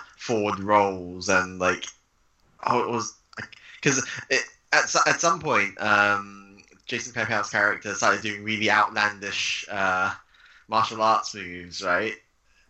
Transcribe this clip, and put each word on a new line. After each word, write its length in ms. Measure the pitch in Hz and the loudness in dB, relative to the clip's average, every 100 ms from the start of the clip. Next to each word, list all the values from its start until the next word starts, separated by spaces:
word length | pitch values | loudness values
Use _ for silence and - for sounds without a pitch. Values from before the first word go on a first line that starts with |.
| - - | -6 -12
forward 440 | - 110 104 98 | -2 0 0 -2
rolls 680 | 98 104 98 95 87 92 90 | 2 4 4 0 -8 -8 2
and, 300 | 92 92 92 | 2 2 0
like, 260 | 90 90 - - _ _ _ _ _ _ | 0 0 -6 -16 _ _ _ _ _ _
oh, 160 | - 123 | 0 0
it 80 | - | 0
was, 260 | 117 110 - _ - | -2 -4 -12 _ -16
like, 120 | - - - - | -16 -18 -20 -2
'cause 160 | 147 131 - - - | 0 0 -2 -10 -2
it, 140 | 131 - _ _ | -2 -2 _ _
at 120 | 151 | 0
s-, 220 | 139 - 151 | 2 2 2
at 140 | 143 | 2
some 200 | 170 165 | 0 0
point, 380 | 151 110 98 95 | 0 0 0 -2
um, 720 | 107 104 104 101 101 101 98 101 _ 95 - | 2 4 4 2 -4 -16 -20 -20 _ -20 -8
Jason 260 | 120 123 | -6 -6
Pipiao's 380 | 120 107 110 104 | -6 -2 -2 0
character 440 | 107 104 104 107 | 0 0 0 -6
started 280 | 101 110 101 | 0 2 2
doing 220 | 107 101 | -2 -6
really 260 | 104 107 107 | -4 -2 2
outlandish, 960 | 107 107 110 104 101 98 - - - - | 4 2 2 0 -2 -6 -4 -4 -4 -6
uh, 440 | 101 95 92 95 - _ _ - - - | -2 0 0 -2 -4 _ _ -20 -20 -2
martial 340 | 110 107 113 | 0 0 2
arts 320 | 110 104 - | 4 4 0
moves, 480 | 104 90 87 87 87 | -10 -10 -12 -12 -6
right? 320 | 95 87 110 107 _ _ _ _ | -2 0 0 -6 _ _ _ _